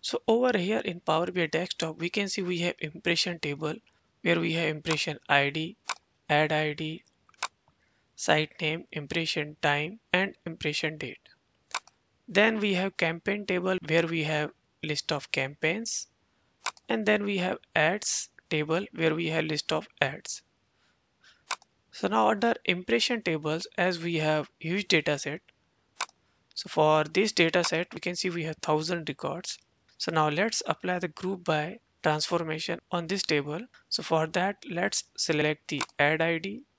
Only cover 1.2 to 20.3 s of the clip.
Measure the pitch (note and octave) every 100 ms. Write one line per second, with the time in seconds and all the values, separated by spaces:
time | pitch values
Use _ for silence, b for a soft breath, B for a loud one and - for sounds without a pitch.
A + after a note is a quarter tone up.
1.2 | F3+ F3+ E3 E3 F3+ - D#3+ D#3 E3+ -
2.2 | G3+ - F3+ F3 F3 - D#3 D#3+ - E3+
3.2 | - E3+ D3 C#3+ D#3 - _ _ _ _
4.2 | - E3+ E3 D#3+ D#3+ D3+ D#3 D3+ - D3
5.2 | - C#3+ C#3 D3+ D#3+ G#3+ - - _ _
6.2 | _ D3 D3+ D#3 D3+ D3+ D#3 D#3+ _ _
7.2 | _ _ - _ _ _ _ _ _ -
8.2 | - D#3 D#3 _ D#3 E3 - D#3+ C#3+ E3+
9.2 | D#3+ - D3+ D3+ D3+ C#3+ D3+ A3 _ F3+
10.2 | G3 - - E3 D#3+ D3 D#3 D#3 C3 -
11.2 | _ _ _ _ _ - _ _ _ _
12.2 | - F#3 A3 A3 G#3 F3+ F#3+ - E3 E3
13.2 | - G#3 G3 F3+ F#3 F#3 D#3 D#3+ E3+ E3
14.2 | D3+ D#3 D#3 - _ _ D#3 D3 - D3+
15.2 | - - C3+ C#3+ D#3 F#3+ A3+ - - _
16.2 | _ _ _ _ - - _ A3+ G#3 G#3+
17.2 | G3+ G3 F3+ A3+ _ - D#3 G3+ - -
18.2 | - - _ D#3+ D3+ E3 G3+ - D#3+ D#3
19.2 | E3+ D#3+ D#3+ D3+ - D#3 - _ C#3 D3
20.2 | -